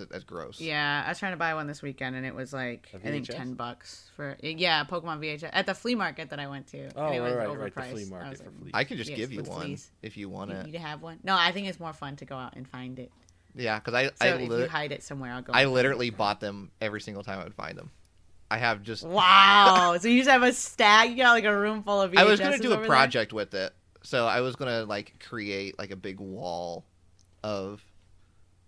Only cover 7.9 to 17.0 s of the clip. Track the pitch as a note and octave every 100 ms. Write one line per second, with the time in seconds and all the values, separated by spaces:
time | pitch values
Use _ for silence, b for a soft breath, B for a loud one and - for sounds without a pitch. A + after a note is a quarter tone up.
7.9 | A2 G2 F#2 C3+ - - - F2+ G#2+ C#3
8.9 | F3 C3 B2 B2+ A2+ G2 E2 C#3+ C#3+ -
9.9 | _ A2 G#2 G2 F#2+ G2+ F#2+ D3+ E3 D#3
10.9 | D3+ E3 D#3+ F#3 F3+ E3+ F#3+ G3 E3+ E3
11.9 | D#3 C#3 C#3+ C3+ C3 B2 - B2+ B2+ B2+
12.9 | B2+ B2+ _ _ _ _ A#2+ A#2 G#2+ -
13.9 | A#2+ C#3 - B2 - A#2+ A#2 C3 D3+ D3
14.9 | - - C#3 B2 B2+ B2 A#2+ C#3 B2+ C3
15.9 | B2 A#2+ G#2 G#2 G#2 G#2 G2+ F#2 - G#2+
16.9 | G#2+